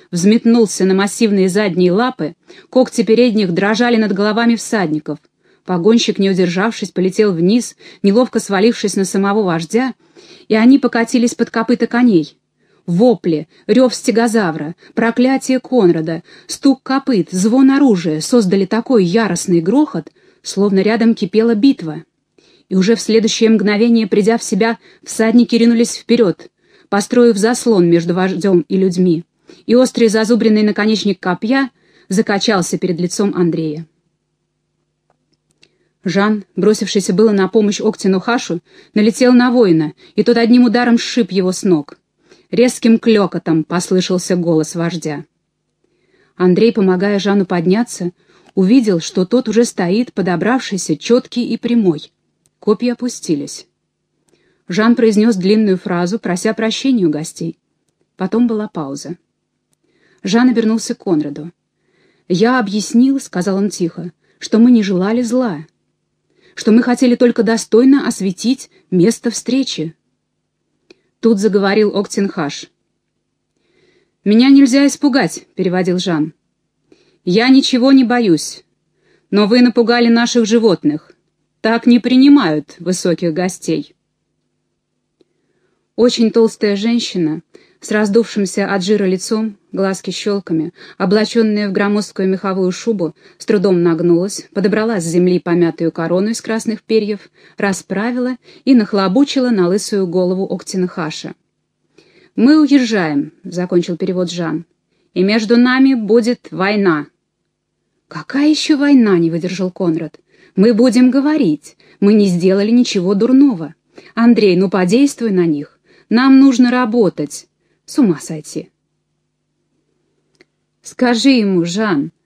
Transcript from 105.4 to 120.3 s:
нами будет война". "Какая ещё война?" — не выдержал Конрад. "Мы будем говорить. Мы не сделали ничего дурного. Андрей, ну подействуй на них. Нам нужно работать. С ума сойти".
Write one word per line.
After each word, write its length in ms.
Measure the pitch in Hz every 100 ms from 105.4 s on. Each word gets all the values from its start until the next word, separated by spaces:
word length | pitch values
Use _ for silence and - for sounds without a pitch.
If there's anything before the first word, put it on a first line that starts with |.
| 214 240
нами 380 | 247 262 269
будет 540 | 254 202 233 226 247 -
война". 580 | 160 190 214 196 156 139 _ _ _ _ _ _ _ _ _ _
"Какая 400 | - - 269 294
ещё 300 | 302 - 285
война?" — 400 | 285 269 214 180
не 120 | 165
выдержал 400 | 165 180 180 185
Конрад. 480 | - 175 160 156 _ _ _ _ -
"Мы 160 | 220
будем 380 | 214 254 247 254
говорить. 640 | 262 277 311 196 151 - _ _ -
Мы 140 | 202
не 120 | 214 202
сделали 440 | 175 185 196 208
ничего 440 | 240 240 196 180
дурного. 600 | 202 233 262 277 180 156 - _ _ -
Андрей, 420 | - 233 240 202 180
ну 140 | 190
подействуй 600 | 196 180 233 277 - 233
на 140 | 185
них. 340 | 170 147 151 _ _ _ -
Нам 320 | 220 269 269
нужно 300 | 269 240 247
работать. 800 | 247 247 240 185 - 147 - - _ _ _
С 140 | - -
ума 200 | 220 151
сойти". 520 | - 156 - - - _ _ _ _ _ _ _ _ _ _ _ _ _ _ _ _